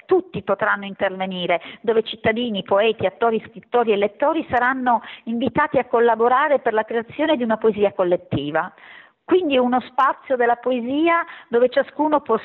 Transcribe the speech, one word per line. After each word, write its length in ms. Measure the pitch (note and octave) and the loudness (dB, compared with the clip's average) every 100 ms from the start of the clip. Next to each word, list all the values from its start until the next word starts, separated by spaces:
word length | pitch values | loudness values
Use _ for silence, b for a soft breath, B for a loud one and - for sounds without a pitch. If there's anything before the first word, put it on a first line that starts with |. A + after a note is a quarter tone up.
tutti 380 | - F#4 - - | 0 0 0 -6
potranno 420 | G3 G3 G#3+ G3+ | -4 -2 0 -2
intervenire, 760 | G3 F#3+ G3 F#3 F#3+ F#3 F3 F3 B B | -6 -4 -4 -4 -6 -4 -2 -2 B B
dove 220 | G#3+ A3+ | -2 0
cittadini, 600 | G#3+ G#3+ A3 A3 B3 G3+ | 0 -2 -2 -2 -2 -6
poeti, 440 | - G3 A3 A3 F#3 | 0 2 2 0 -4
attori, 360 | - A#3 A3+ - | -2 -2 -2 -4
scrittori 440 | - - A#3+ A3+ | -16 -4 0 2
e 40 | G3+ | 0
lettori 500 | G#3 - D4 D#4+ - | -2 0 -2 0 -2
saranno 500 | B3+ B3 C4 B3+ A3+ B B | 0 0 0 0 0 B B
invitati 540 | - A#3 C4 - D4+ C#4 | -8 -4 -2 0 0 0
a 80 | A#3+ | 0
collaborare 720 | A#3 A#3 A3 A#3 B3+ D4+ C4+ | 2 2 4 2 2 2 0
per 160 | B3+ | 0
la 100 | G#3+ | -2
creazione 540 | A3 A#3 A3+ - D#4+ D4 | -2 -4 -6 -4 -2 0
di 40 | |
una 140 | A#3 A3 | -2 0
poesia 380 | A3 G#3 G3+ | 0 2 0
collettiva. 760 | G3 F3+ F3 F3 D3+ C#3+ D#3 F3+ B B B B _ | 0 0 0 -2 -6 -4 -4 -4 B B B B _
Quindi 320 | - F#4 E4+ C4 | 0 0 2 2
uno 240 | B3 B3 | 2 0
spazio 560 | - - C4+ D#4+ - B3+ | -2 0 0 0 -4 0
della 200 | A#3+ A#3+ | 2 0
poesia 680 | B3 B3+ A#3 C#4+ E4 E4+ E4 B - | -2 -4 -2 0 2 0 -2 B -4
dove 220 | A#3 B3 | 2 2
ciascuno 500 | C#4 - - G#3 G3+ | 2 -2 -2 0 0
può 180 | - A3 | 0 -2